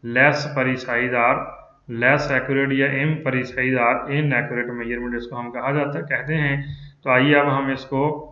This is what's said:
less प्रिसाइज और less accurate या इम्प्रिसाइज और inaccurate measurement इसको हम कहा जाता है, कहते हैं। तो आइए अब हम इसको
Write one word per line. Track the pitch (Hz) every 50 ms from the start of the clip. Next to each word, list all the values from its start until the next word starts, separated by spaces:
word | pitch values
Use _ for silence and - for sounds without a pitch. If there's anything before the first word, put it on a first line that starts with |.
| -
less | 117 117 123 135 147 139 135 - -
प्रिसाइज | - 139 131 131 127 123 - - 120 117 123 127 123
और | 123 117 123 135 - - - - - - - _ _ _ -
less | 123 113 120 127 143 147 139 -
accurate | 139 127 127 - 139 135 139 135 139
या | 135 135 139 135 135
इम्प्रिसाइज | 139 156 156 156 - 135 127 127 123 123 - - 127 127 131
और | 127 120 117 127 127 - -
inaccurate | 139 147 156 147 135 120 117 - 127 120 120 120
measurement | 120 120 117 117 120 120 120 123 120
इसको | 117 117 - 139
हम | 120 120 120
कहा | 120 123 117 135
जाता | 143 151 143 147 143 -
है, | 143
कहते | - 135 120 - 143 160
हैं। | 160 151 143 139 139 139 - - - - - - _ _
तो | 135
आइए | 127 127 131 143 147
अब | 143 143 147
हम | 135 139 135 135
इसको | 135 127 - - 143 135 139 151 160 151 - -